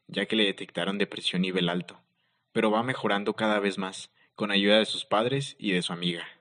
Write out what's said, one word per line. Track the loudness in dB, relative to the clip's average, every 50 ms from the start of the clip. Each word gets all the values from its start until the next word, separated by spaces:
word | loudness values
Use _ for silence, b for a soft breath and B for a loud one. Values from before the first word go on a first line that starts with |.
| _ -8
ya | -4 -4 -2
que | 0 2
le | 2 2
detectaron | 2 0 -4 -8 -8 -6 -4 -2 -2 0 -2
depresión | -2 -4 -4 -6 -6 -2 0 0
nivel | 0 0 0 0 0 0
alto, | 0 -2 -4 -8 -14 -20 _ _ _ _ _ _ _ _ _ _
pero | -2 0 2 2
va | 2 2
mejorando | 0 0 -2 -2 0 0 0 0 0 -2 -2
cada | 0 2 2 2 2
vez | 2 0 -2 -2
más, | -6 -6 -8 -10 -16 -18 _ _ _ _ _
con | -6 -2 0
ayuda | 2 4 6 6 6 6
de | 4
sus | 2 -2 -8 -4
padres | 0 0 2 2 2 0 -2 -4 -6 -8 -6
y | -2 0
de | 0 0
su | 0 -2
amiga. | -4 -4 -4 -4 -4 -4 -8 -14 -16 -20